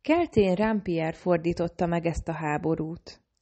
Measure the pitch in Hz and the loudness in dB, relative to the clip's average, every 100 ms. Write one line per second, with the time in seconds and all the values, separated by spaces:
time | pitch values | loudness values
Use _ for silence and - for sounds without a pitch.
0 | - 330 330 - 196 180 220 220 190 165 | 2 2 4 4 4 4 0 0 -2 -2
1 | 160 165 185 175 165 170 175 - 175 170 | -2 -4 0 0 0 -2 -4 -2 0 0
2 | 165 160 - 156 156 151 160 160 156 170 | -2 -4 -6 -6 -2 -2 -2 -2 -4 -8
3 | - - _ _ | -16 -20 _ _